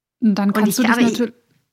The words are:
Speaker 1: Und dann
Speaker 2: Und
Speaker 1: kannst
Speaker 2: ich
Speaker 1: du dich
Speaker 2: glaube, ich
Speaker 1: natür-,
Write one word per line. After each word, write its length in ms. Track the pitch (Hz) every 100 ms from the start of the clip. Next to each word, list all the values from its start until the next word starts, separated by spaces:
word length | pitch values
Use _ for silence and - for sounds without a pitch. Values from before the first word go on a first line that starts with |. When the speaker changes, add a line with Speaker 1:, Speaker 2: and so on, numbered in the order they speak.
| _ _
Speaker 1:
Und 140 | 220 196
dann 140 | 202
Speaker 2:
Und 40 |
Speaker 1:
kannst 160 | 208 214
Speaker 2:
ich 60 | -
Speaker 1:
du 60 |
dich 100 | 233
Speaker 2:
glaube, 180 | 240 233
ich 80 | 226
Speaker 1:
natür-, 160 | 233 - _ _ _